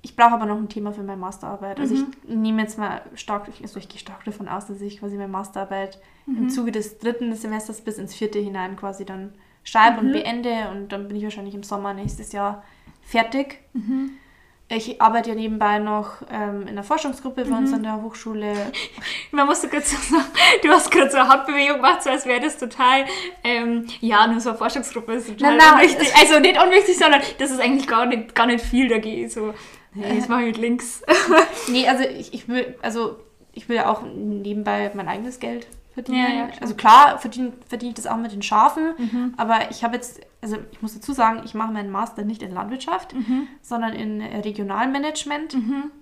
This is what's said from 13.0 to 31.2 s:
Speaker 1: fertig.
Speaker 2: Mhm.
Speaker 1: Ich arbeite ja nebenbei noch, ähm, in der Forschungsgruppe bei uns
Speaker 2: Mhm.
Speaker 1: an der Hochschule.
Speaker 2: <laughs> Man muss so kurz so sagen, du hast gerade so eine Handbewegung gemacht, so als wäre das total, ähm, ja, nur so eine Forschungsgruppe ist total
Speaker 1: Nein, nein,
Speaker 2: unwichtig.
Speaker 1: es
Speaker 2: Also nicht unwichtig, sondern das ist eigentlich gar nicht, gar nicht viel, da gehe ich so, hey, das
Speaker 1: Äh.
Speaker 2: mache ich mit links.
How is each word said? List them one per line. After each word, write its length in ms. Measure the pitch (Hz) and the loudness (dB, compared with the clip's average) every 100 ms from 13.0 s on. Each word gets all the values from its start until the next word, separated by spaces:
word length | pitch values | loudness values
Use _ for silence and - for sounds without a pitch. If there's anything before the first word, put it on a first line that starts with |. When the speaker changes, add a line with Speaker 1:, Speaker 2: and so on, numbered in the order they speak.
Speaker 1:
fertig. 600 | - 226 226 269 277 - _ | -4 -2 0 -2 -6 -10 _
Speaker 2:
Mhm. 380 | 254 208 262 269 269 _ _ _ _ _ | -8 -4 -4 -4 -10 _ _ _ _ _
Speaker 1:
Ich 340 | 226 226 - | -8 -8 2
arbeite 260 | 226 233 233 | 2 2 -2
ja 40 | 220 | -6
nebenbei 420 | 220 214 208 208 | -6 -2 0 0
noch, 420 | 214 214 208 - - | -2 -4 -6 -14 -12
ähm, 360 | 214 208 202 196 | -8 -6 -6 -8
in 80 | 208 | -10
der 60 | |
Forschungsgruppe 600 | 202 311 294 254 262 254 | -4 -2 -2 -6 -8 -6
bei 100 | 254 240 | -2 0
uns 100 | 269 | 0
Speaker 2:
Mhm. 60 | 220 | 0
Speaker 1:
an 60 | |
der 200 | 220 214 | -4 -6
Hochschule. 720 | 220 - 220 214 208 208 202 - - - | -8 -12 -10 -6 -4 -4 -6 -8 -12 -12
Speaker 2:
<laughs> 340 | - - - | -10 -10 -4
Man 160 | 294 277 | 0 2
muss 140 | 339 | 2
so 80 | - | -2
kurz 220 | - - | -4 -2
so 260 | 285 - 302 | -4 2 2
sagen, 100 | 269 - 698 523 | 2 4 4 6
du 60 | 302 | 6
hast 200 | 349 - | 6 6
gerade 200 | - 269 | 4 4
so 80 | 277 | 4
eine 100 | 262 | 6
Handbewegung 480 | 269 277 285 285 285 | 6 4 0 2 4
gemacht, 260 | 262 349 | 4 4
so 60 | 277 | 0
als 160 | 269 | -2
wäre 160 | 254 247 | 0 0
das 160 | 302 - | -2 -4
total, 460 | 240 - 247 269 277 370 359 - | -10 0 4 4 0 -6 -10 -6
ähm, 420 | 240 233 233 233 233 - | -2 -2 0 -4 -6 -6
ja, 260 | 226 214 226 | 2 6 6
nur 140 | 226 | 4
so 80 | 240 | -2
eine 100 | 220 | -2
Forschungsgruppe 540 | - 294 240 233 226 | -4 -4 -6 -8 -4
ist 160 | 233 233 | -6 -6
total 280 | 208 285 294 | 2 4 10
Speaker 1:
Nein, 20 | |
nein, 160 | 311 294 | 10 12
Speaker 2:
unwichtig. 240 | 320 277 277 | 8 6 6
Speaker 1:
es 120 | 294 | 8
Speaker 2:
Also 200 | 302 302 | 8 8
nicht 180 | 349 - | 6 6
unwichtig, 360 | 359 370 392 359 | 8 8 6 4
sondern 220 | 320 285 - - | 6 6 2 -4
das 120 | 262 | -4
ist 100 | 262 | 0
eigentlich 260 | 240 269 - | 2 0 2
gar 200 | 226 247 | 0 2
nicht, 280 | 233 220 | -2 -2
gar 120 | - 247 | 0 2
nicht 180 | 240 | 2
viel, 240 | - 247 262 | 0 2 2
da 80 | 220 | 2
gehe 280 | 220 220 233 | -2 -8 -8
ich 60 | |
so, 180 | 226 214 214 - - _ | -6 -8 -8 -18 -20 _
hey, 220 | 196 202 240 | -10 -2 -2
das 80 | |
Speaker 1:
Äh. 40 | 247 | 0
Speaker 2:
mache 100 | 240 | 0
ich 60 | 233 | 0
mit 100 | 220 | -2
links. 440 | 233 247 - - - - | -2 -2 -4 -10 2 2